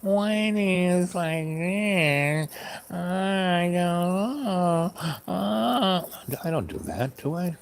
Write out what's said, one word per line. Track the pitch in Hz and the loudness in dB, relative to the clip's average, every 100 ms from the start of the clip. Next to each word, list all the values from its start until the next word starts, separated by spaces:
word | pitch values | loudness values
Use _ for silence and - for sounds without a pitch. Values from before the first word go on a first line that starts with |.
When | 196 202 208 214 214 208 | 2 2 2 2 2 2
it's | 196 180 180 180 180 | 2 4 4 4 2
like | 185 165 160 | 0 -2 -2
this, | 156 160 175 196 208 190 151 143 143 151 151 - - - - | -2 -2 -2 0 2 4 4 4 2 0 -2 -6 -12 -14 -10
I | 180 175 185 190 190 180 175 175 | -6 -2 -2 0 0 2 2 2
don't | 175 175 175 175 185 214 294 | 2 2 2 2 0 -2 -2
know. | 254 185 175 170 165 - 160 147 - | -2 0 2 2 0 -4 -6 -6 -6
Uh, | 185 202 214 233 247 196 185 - - - - | -4 -2 0 0 2 2 0 -2 -12 -10 -6
I | 170 | -2
don't | 160 87 | -2 -4
do | 92 | -8
that, | - - 131 - | -8 -4 -4 -4
do | 143 | -6
I? | 165 180 156 | -2 -4 -6